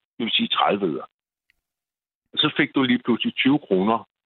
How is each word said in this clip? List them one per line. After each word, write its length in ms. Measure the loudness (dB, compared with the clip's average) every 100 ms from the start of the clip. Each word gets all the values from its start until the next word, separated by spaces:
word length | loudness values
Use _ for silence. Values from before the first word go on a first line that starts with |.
| _ -8
Det 60 |
vil 80 | -4
sige 160 | -2 -2
tredive 380 | 0 0 0 -2
øre. 200 | -4 -10 _ _ _ _ _ _ _ _ _ _ _ _
Og 40 | -2
så 160 | -2 0
fik 180 | -2 0
du 80 |
lige 180 | 2 0 0
pludselig 300 | -2 -2 0
tyve 240 | 0 0
kroner 480 | 0 0 2 -2 -4 _